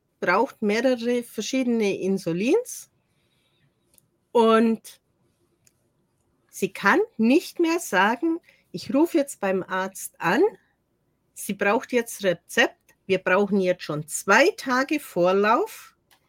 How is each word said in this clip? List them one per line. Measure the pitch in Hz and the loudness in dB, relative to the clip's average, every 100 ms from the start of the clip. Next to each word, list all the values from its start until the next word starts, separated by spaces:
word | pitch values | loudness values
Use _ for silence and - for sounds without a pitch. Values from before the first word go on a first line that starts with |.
| _ _ | _ _
braucht | - 190 269 - | 0 0 0 -2
mehrere | 208 208 262 247 233 247 | -2 0 0 0 -2 -4
verschiedene | 233 - 208 262 247 233 202 175 | -6 -10 -4 -2 0 0 0 -2
Insulins | 185 190 175 175 226 415 494 - - _ _ _ _ _ _ _ _ _ _ _ _ _ _ | -2 -2 -2 -2 0 0 -2 -12 -20 _ _ _ _ _ _ _ _ _ _ _ _ _ _
und | 240 226 226 226 220 - - _ _ _ _ _ _ _ _ _ _ _ _ _ _ _ | 2 4 6 4 0 -8 -20 _ _ _ _ _ _ _ _ _ _ _ _ _ _ _
sie | - 185 | -6 -6
kann | - 202 277 440 - | 0 2 2 0 0
nicht | 226 294 - - | 4 4 0 -2
mehr | 330 339 | 0 -2
sagen, | - 185 202 254 330 330 - _ _ | -2 0 0 0 -2 -4 -8 _ _
"Ich | 185 - | -14 -2
rufe | 269 339 330 | 0 2 0
jetzt | 277 - | -2 -4
beim | 196 190 | -4 -4
Arzt | - 185 190 - - - | -4 -6 -6 -10 -16 -6
an, | 170 220 403 - _ _ _ _ _ _ _ | -2 2 0 -2 _ _ _ _ _ _ _
sie | - - | -12 -10
braucht | 202 202 240 - | -4 -2 -2 -2
jetzt | 247 233 - | -4 -4 -4
Rezept, | 196 170 - - 269 - _ _ | -4 -4 -2 0 0 -2 _ _
wir | - 185 | -4 -2
brauchen | 185 185 202 202 | 2 2 2 0
jetzt | 185 180 | 0 -2
schon | - 151 156 | -6 -8 -8
zwei | - - 220 339 - | -6 2 4 4 0
Tage | 269 254 277 302 | -2 -2 -2 -4
Vorlauf, | - 180 175 196 208 262 440 - - _ _ _ | -4 0 2 2 2 2 -2 -8 -20 _ _ _